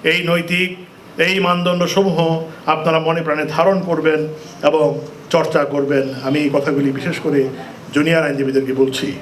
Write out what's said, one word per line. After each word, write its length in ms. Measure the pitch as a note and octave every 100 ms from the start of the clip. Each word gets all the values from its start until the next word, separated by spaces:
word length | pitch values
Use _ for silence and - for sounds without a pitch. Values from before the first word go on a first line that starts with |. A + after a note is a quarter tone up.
এই 200 | D#3+ F3
নৈতিক, 520 | E3+ E3+ E3 F3 F3+ - - - - -
এই 200 | E3+ F#3+
মানদণ্ডসমূহ 1040 | F3+ F3 F3 F3+ E3+ G3 G3 D#3+ E3 D#3+ E3 - -
আপনারা 340 | D#3+ D#3+ D#3+
মনে 220 | D#3+ E3
প্রাণে 240 | D#3+ D3+ D3+
ধারণ 340 | D#3 F3+ F#3+
করবেন 480 | F3+ D#3+ D#3 D#3 D#3 - - -
এবং 360 | D3 D#3 D3 D#3 - - -
চর্চা 340 | E3+ - D#3
করবেন। 500 | C#3+ C#3+ C#3 C#3+ C3+ C3
আমি 160 | C3 D3
এই 100 | D3
কথাগুলি 380 | C#3+ C#3 C#3 C#3
বিশেষ 280 | C3 F3 -
করে 300 | D#3+ C#3+ C3+ B2 - - -
জুনিয়র 300 | C#3+ D#3 E3
আইনজীবীদেরকে 500 | D3+ C#3 C3+ C3+ C3
বলছি। 380 | B2+ C3+ C3 - -